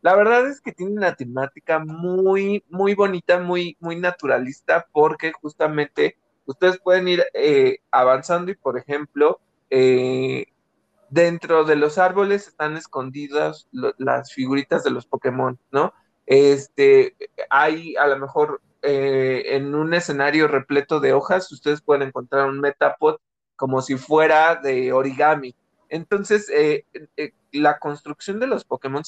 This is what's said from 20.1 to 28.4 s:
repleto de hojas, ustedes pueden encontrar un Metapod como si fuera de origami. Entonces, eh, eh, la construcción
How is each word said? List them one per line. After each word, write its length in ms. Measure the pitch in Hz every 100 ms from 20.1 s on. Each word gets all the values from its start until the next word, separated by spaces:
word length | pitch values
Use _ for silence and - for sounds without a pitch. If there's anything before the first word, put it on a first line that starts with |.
| 143 143 151 156
repleto 520 | 143 127 143 139 156
de 120 | 135
hojas, 380 | 135 - 190 185
ustedes 300 | 147 147 147
pueden 280 | - 143 135
encontrar 380 | 127 123 139 139
un 120 | 139
Metapod 560 | 143 143 143 - 156 156 _ _ _ _
como 260 | 135 131
si 140 | 131 135
fuera 600 | - 156 156 156 160 170
de 360 | 139 127 127
origami. 640 | 131 135 131 147 151 131 - _ _ _
Entonces, 600 | 160 165 202 202 208 208
eh, 340 | 147 151 151 _ - 151 -
eh, 160 | 151 _ _
la 260 | 139 147 147
construcción 600 | 151 147 - 147 - 202